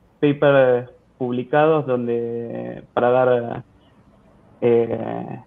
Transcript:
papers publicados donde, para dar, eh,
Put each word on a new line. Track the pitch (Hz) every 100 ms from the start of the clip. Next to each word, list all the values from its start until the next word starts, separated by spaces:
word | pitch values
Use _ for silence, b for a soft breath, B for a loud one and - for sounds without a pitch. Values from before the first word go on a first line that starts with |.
| _ _
papers | 147 143 147 139 127 123 123 - _ _
publicados | 127 123 120 151 156 156 135
donde, | 123 120 117 117 117 117 117 120 117 -
para | - 120
dar, | 127 127 123 117 127 - _ b b _ _ _ _ _ _
eh, | 120 117 113 113 113 113 117 -